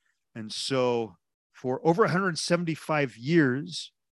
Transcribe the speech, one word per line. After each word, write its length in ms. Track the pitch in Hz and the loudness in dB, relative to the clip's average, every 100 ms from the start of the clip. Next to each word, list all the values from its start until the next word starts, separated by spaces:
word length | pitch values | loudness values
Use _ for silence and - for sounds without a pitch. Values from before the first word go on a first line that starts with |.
| _ _ _ 117 | _ _ _ -14
And 160 | 110 | -10
so 640 | - - 135 123 120 113 90 _ _ _ | -8 -4 0 0 0 -4 -10 _ _ _
for 260 | - 127 127 | -10 -6 -2
over 200 | 160 175 | 2 2
a 60 | 196 | 2
hundred 280 | 170 196 156 | 2 0 -2
seventy-five 800 | - 175 170 156 - 156 139 110 | 0 0 0 -6 -2 0 -2 -4
years, 760 | 127 170 139 127 175 151 - _ _ | 2 4 4 2 -4 -10 -12 _ _